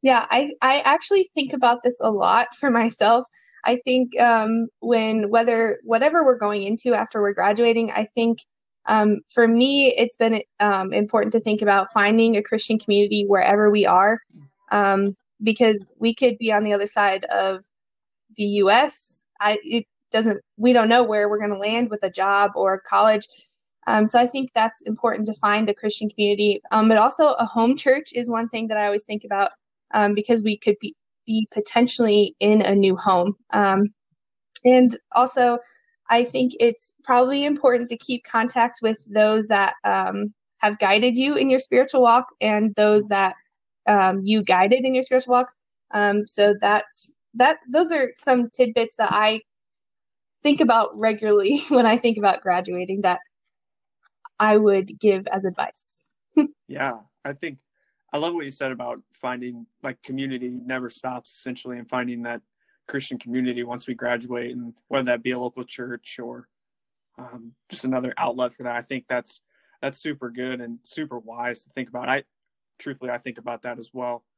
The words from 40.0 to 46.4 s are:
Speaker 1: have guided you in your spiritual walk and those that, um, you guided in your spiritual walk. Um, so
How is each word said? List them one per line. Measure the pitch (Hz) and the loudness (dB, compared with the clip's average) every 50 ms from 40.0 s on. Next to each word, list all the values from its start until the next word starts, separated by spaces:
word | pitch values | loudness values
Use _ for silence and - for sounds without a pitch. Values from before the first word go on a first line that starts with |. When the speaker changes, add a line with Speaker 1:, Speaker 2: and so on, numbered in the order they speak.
| 190 185 190 202 208 208 208 _ _ _ _ _ | -2 -4 -4 -6 -8 -8 -10 _ _ _ _ _
Speaker 1:
have | - 208 208 208 | -2 -2 0 0
guided | - 190 196 214 226 247 233 | 0 0 2 2 2 0 0
you | 240 262 277 294 | 0 -2 -2 0
in | 277 269 269 | 0 0 2
your | 262 254 | 0 0
spiritual | 254 - - 247 262 262 - 269 247 | 0 0 2 2 2 2 2 4 4
walk | 233 226 247 247 - _ _ | 6 4 4 2 -2 _ _
and | - 214 214 208 208 220 208 | -2 0 0 0 0 -2 0
those | - 208 208 214 214 208 208 | 2 2 4 4 2 2 0
that, | 208 196 196 185 185 _ _ _ _ _ _ _ _ _ _ | 0 0 0 -2 -2 _ _ _ _ _ _ _ _ _ _
um, | - 208 202 190 185 185 196 190 | 2 2 4 4 2 0 0 0
you | 196 214 220 202 | 0 0 0 2
guided | - 185 180 185 202 240 262 254 | 2 2 4 4 4 4 2 2
in | 262 262 | 0 0
your | 254 262 | -2 -2
spiritual | - 262 254 254 254 247 | 0 0 -2 0 2 2
walk. | 247 254 247 _ _ _ _ _ _ _ _ - | 2 2 0 _ _ _ _ _ _ _ _ -4
Um, | 208 202 202 202 208 214 | 0 0 2 0 0 -2
so | - - - | -4 0 2